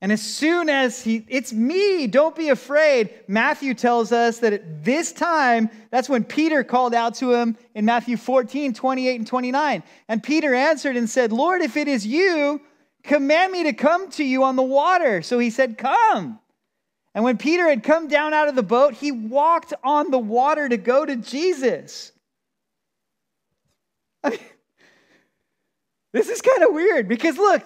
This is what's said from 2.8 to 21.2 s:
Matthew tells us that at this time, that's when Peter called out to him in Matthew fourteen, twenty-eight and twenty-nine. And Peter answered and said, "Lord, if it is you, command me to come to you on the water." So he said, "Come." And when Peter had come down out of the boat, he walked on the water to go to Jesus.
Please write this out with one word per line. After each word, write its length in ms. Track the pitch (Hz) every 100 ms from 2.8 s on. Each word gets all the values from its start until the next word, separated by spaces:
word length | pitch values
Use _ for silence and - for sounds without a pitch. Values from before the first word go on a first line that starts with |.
| 311 262 214 - -
Matthew 460 | 202 247 294 277
tells 400 | 254 240 240 226
us 260 | 233 233 233
that 120 | 226
at 320 | 202 170 156
this 280 | 156 285 339
time, 580 | - 339 320 262 233 220 - -
that's 200 | 247 262
when 140 | 254
Peter 380 | - - 320 302
called 320 | - 247 247
out 200 | 233 233 226
to 160 | 254
him 240 | 240 240 220 _
in 120 | 214 214
Matthew 320 | 240 233 233
fourteen, 560 | - 262 247 277 285
twenty-eight 420 | 214 262 262 254 247
and 100 | 220
twenty-nine. 560 | 254 247 262 302 208 - _ -
And 160 | 220
Peter 320 | - 311 302
answered 440 | 247 285 311 285 247
and 100 | 226
said, 240 | - 233
"Lord, 300 | 226 311 370
if 160 | 311 294
it 100 | 294
is 180 | 262 202
you, 540 | 285 392 330 285 294 - _ _ _
command 480 | - 294 277 311 381
me 120 | 370
to 100 | 311
come 380 | 220 277 339 381
to 140 | -
you 200 | 277 262
on 120 | 262 254
the 60 |
water." 600 | 262 277 320 370 311 190
So 160 | 156 240
he 100 | 240
said, 300 | 226 262 220
"Come." 600 | 240 370 453 294 151 220 _ _ _ _ _ _ _
And 80 | 202
when 160 | 240 226
Peter 280 | 285 349 339
had 180 | 269
come 240 | 240 320 311
down 260 | 294 302
out 140 | 302 302
of 80 | 262
the 60 |
boat, 320 | 190 240 285
he 160 | 226 285
walked 640 | 254 214 262 311 330 - 294
on 260 | 262 294 330
the 80 | 262
water 500 | 214 233 269 302 285
to 80 | 240
go 300 | 185 262 302
to 80 |
Jesus. 920 | 262